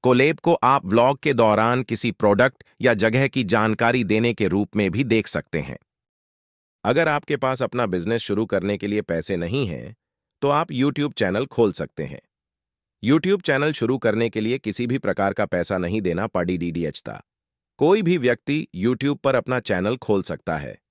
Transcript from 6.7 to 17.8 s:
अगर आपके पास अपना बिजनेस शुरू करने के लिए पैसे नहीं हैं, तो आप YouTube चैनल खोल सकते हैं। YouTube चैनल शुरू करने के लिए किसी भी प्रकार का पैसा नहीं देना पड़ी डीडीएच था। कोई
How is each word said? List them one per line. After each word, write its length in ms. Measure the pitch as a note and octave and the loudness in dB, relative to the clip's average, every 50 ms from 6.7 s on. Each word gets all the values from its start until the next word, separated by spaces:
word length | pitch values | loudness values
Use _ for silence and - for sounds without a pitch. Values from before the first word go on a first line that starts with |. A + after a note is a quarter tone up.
| _ _ _ | _ _ _
अगर 240 | G#2 A#2+ E3+ E3 | 0 2 2 2
आपके 300 | D#3 D3 D3 - - D3 | 2 0 -2 -2 -4 -4
पास 260 | C3+ - C3 C3 B2+ C3 | -2 0 -2 0 -2 -4
अपना 220 | G#2 - B2 A#2+ | -4 -2 -2 -2
बिजनेस 360 | G#2 F2+ F2+ E2+ G#2 A#2 A#2 | 0 -2 -2 -2 -2 -2 -2
शुरू 240 | - - G#2 G2+ A2+ | -2 -2 -2 -2 0
करने 320 | G2+ - F#2+ F2 G2+ G#2 | 0 -2 -2 0 -2 -4
के 100 | G2+ - | -2 -4
लिए 140 | G#2 G2+ G#2+ | -4 -2 -4
पैसे 360 | - - E2+ E2 D#2+ - G2 | -2 -2 -4 -4 -2 -4 -4
नहीं 300 | F2 E2+ E2+ G#2+ C#3 C3+ | -4 -4 -4 -2 -2 -4
हैं, 280 | F#2+ D#2+ B1 A#1+ - A#2 _ _ _ _ _ _ _ _ _ | -4 -6 -10 -12 -14 -18 _ _ _ _ _ _ _ _ _
तो 80 | - C#3 | -2 0
आप 180 | C#3+ D3 E3 | 0 0 -2
YouTube 460 | - D#3 B2 C3 D3 C3+ C#3+ C#3+ D3 - | -2 -2 0 0 0 0 -2 -4 -4 -2
चैनल 320 | - G#2+ F#2 F#2 G#2 C3+ | -2 -2 0 0 -2 -4
खोल 260 | C3+ - - A#2 G2+ | -4 0 2 2 2
सकते 320 | F2 - D2+ C2 _ - D2+ | 2 -4 -8 -10 _ -10 -10
हैं। 180 | - C#2+ - _ _ _ _ _ _ _ _ _ _ _ _ _ _ _ _ - | -10 -10 -16 _ _ _ _ _ _ _ _ _ _ _ _ _ _ _ _ 0
YouTube 360 | A2 C#3+ D#3+ D3+ F#3 G3 F#3+ | 2 2 2 2 0 -2 0
चैनल 300 | - - C#3+ C3+ D3 D#3 | 0 -2 0 0 0 -2
शुरू 260 | D3+ - A#2 A2+ C3 | -2 -2 -2 -2 -2
करने 320 | B2+ - A#2 G#2 A2 A#2 A#2 | 0 0 0 0 2 -2 -2
के 120 | - A2 | -2 -2
लिए 160 | G#2+ A2 B2 | -2 -2 -4
किसी 300 | C3+ - G#2+ G2 - A#2+ | -4 -4 -6 -4 -4 -4
भी 100 | A#2 B2+ | -4 -4
प्रकार 360 | C3+ - G2+ F#2 - G2 G2 G2 | -2 -2 -2 -2 0 0 -2 0
का 120 | - G#2 | -2 -4
पैसा 320 | - - F2+ E2+ - G2+ | -2 0 -2 -2 -2 -2
नहीं 240 | F#2 F2+ F2 F#2 A2 | -2 -2 -2 -2 -2
देना 260 | G2 F2+ E2 F2 G#2 | -2 -2 -2 -2 -4
पड़ी 300 | A2+ _ F2+ F2 F2 F#2 | -4 _ -2 -2 -2 -2
डीडीएच 420 | E2+ E2+ E2+ D#2+ E2+ E2 D2+ C#2 - | -2 -4 -4 -4 -4 -4 -4 -6 -8
था। 240 | _ - - - - _ _ _ _ _ _ _ _ _ _ | _ -12 -14 -14 -18 _ _ _ _ _ _ _ _ _ _
कोई 240 | _ | _